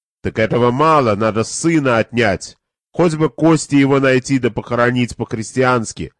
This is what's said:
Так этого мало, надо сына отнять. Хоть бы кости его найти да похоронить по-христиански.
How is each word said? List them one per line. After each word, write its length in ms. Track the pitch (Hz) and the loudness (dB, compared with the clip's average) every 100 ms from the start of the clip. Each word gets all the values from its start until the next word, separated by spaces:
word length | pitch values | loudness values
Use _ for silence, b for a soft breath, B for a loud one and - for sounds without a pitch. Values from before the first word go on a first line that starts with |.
| _ _ | _ _
Так 180 | 95 - | -8 -2
этого 320 | 110 117 120 | -2 2 0
мало, 440 | 123 156 156 123 101 | 2 2 4 2 0
надо 280 | 110 107 | 0 -2
сына 540 | 110 - 165 160 135 113 | -4 -2 0 0 2 0
отнять. 580 | 107 117 110 87 - - _ _ _ | 0 0 0 -2 -6 -20 _ _ _
Хоть 220 | - 175 156 | -2 0 0
бы 140 | 156 | -2
кости 460 | - 160 160 - 143 | 0 2 2 2 2
его 240 | 139 139 | 2 2
найти 400 | 135 131 127 135 | 2 0 0 -2
да 120 | 120 | -2
похоронить 640 | 107 - 120 120 123 120 - | -4 -6 0 0 0 -4 -6
по-христиански. 960 | 113 110 107 123 127 123 107 - 76 - | -8 -8 -6 -2 0 0 -4 -10 -14 -14